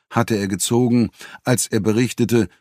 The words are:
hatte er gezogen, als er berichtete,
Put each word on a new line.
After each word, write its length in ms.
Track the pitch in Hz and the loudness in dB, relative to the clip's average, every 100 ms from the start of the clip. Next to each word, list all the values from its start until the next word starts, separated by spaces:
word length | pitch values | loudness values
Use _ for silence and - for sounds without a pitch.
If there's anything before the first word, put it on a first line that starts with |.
| _ | _
hatte 280 | 113 - 107 | -2 0 -2
er 100 | 98 | -2
gezogen, 640 | 98 - 117 123 120 104 - - - | -4 -2 0 2 2 0 -4 -20 -8
als 240 | - 123 - | -2 -2 0
er 140 | 113 | -2
berichtete, 680 | 101 107 123 - 117 120 98 _ | 0 0 0 0 0 2 0 _